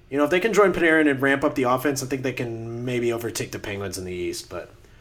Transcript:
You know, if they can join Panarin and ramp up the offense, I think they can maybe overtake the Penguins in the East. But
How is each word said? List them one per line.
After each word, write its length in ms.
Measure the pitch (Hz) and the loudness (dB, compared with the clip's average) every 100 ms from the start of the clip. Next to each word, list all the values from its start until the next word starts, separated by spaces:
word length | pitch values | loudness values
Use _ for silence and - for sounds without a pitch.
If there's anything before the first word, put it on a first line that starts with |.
| - | -6
You 80 | 139 | 0
know, 60 | |
if 60 | 147 | 2
they 100 | 180 | 2
can 120 | 220 | 2
join 200 | 196 196 | 4 4
Panarin 360 | - 160 160 151 | 4 4 6 4
and 140 | 131 | 4
ramp 220 | 139 139 | 2 2
up 100 | 147 | 2
the 80 | 143 | 0
offense, 400 | 123 131 151 135 | 2 2 0 -2
I 40 | 127 | -4
think 160 | 135 | -4
they 100 | 131 | -4
can 520 | 123 120 113 113 117 | -4 -6 -8 -8 -8
maybe 280 | 123 123 117 | -4 -2 0
overtake 400 | 117 113 - 110 | -2 -4 -6 -8
the 60 | 98 | -8
Penguins 400 | 104 101 98 92 | -8 -6 -6 -8
in 60 | |
the 80 | 92 | -8
East. 380 | 90 87 82 - | -6 -6 -6 -10
But 240 | 90 76 - - - | -12 -14 -18 -20 -20